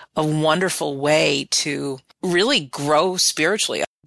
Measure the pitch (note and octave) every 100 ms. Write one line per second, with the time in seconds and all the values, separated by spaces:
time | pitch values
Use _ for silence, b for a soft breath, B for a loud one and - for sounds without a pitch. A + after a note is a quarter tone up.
0 | B - D#3 D#3 D#3 F3+ F3+ - D3+ C#3
1 | C#3+ D#3 D#3 C#3 C#3 - D#3+ C#3+ C#3+ C3
2 | _ _ F3+ F3 G3+ G3+ C#3 - C#3+ D3+
3 | F#3 F#3 - - D#3 G#3+ - A2+ - _